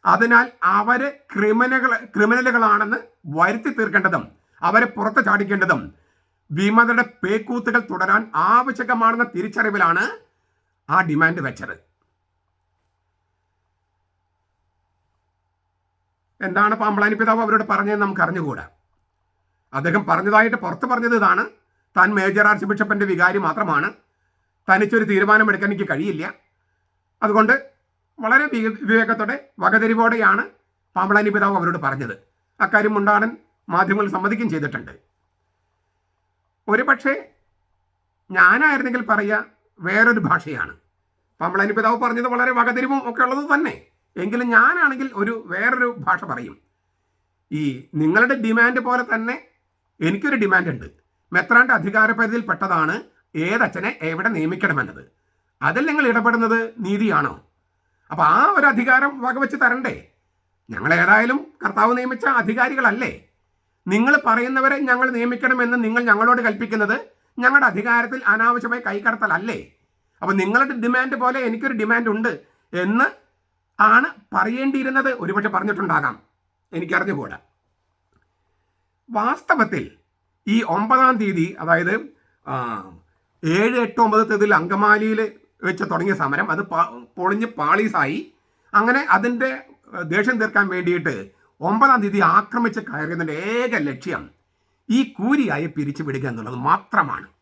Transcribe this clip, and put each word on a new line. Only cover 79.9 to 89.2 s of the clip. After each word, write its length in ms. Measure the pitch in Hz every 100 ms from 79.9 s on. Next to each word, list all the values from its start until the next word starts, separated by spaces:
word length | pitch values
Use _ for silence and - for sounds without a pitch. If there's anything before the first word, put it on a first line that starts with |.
| _ _ _ _ _ -
ഈ 100 | 220 214 175
ഒമ്പതാം 400 | 220 254 254 247
തീയതി, 260 | 208 180 170 196
അതായത്, 340 | 160 170 175 220 302 _ _ _ -
ആ, 100 | 131 120 107 92 82 _ _ _ _
ഏഴ്, 340 | 160 175 226 247
എട്ട്, 160 | 233 - 226
ഒമ്പത് 180 | 220 214
തീയതിയിൽ 240 | 208 202 180
അങ്കമാലിയിൽ 600 | 170 196 208 214 220 214 214 - _ _ 180
വെച്ച് 160 | 185
തുടങ്ങിയ 320 | 196 165 190 190
സമരം 260 | 143 143 196
അത് 100 | 160 196
പ-, 200 | 165 170 120 120 -
പൊളിഞ്ഞ് 300 | 180 208 226 -
പാളീസായി. 600 | 151 190 214 190 139 202 - _ _ _ _
അങ്ങനെ 280 | 208 226 262 302
അതിൻ്റെ, 340 | 190